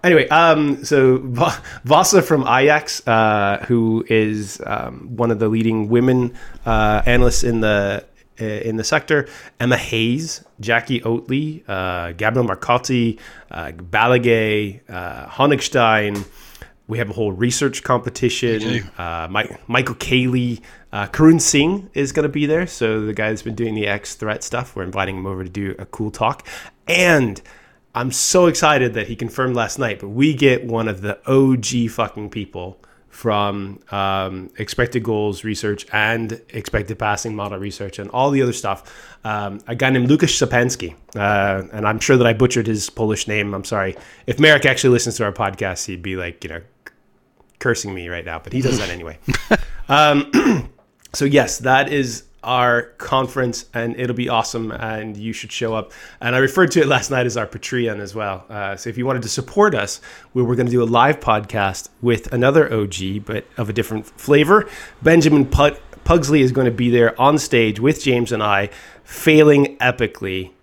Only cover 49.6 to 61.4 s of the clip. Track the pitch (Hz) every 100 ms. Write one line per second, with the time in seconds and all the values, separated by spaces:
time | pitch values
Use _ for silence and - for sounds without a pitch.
49.6 | - - - 143 151 143 143 - 269 180
50.6 | - _ _ _ - - 143 143 - -
51.6 | 120 131 143 147 127 113 - _ - 127
52.6 | 123 120 117 - - 135 127 139 123 117
53.6 | - 120 117 120 123 120 123 117 - 117
54.6 | 113 - 110 110 110 104 110 110 104 -
55.6 | 117 110 110 - - - 120 127 135 190
56.6 | 175 165 139 131 - 135 123 113 107 110
57.6 | - 123 117 104 101 107 104 95 - 107
58.6 | 98 98 120 117 123 131 110 - - -
59.6 | 208 127 101 - - - - 127 117 123
60.6 | 123 120 117 117 131 143 - 107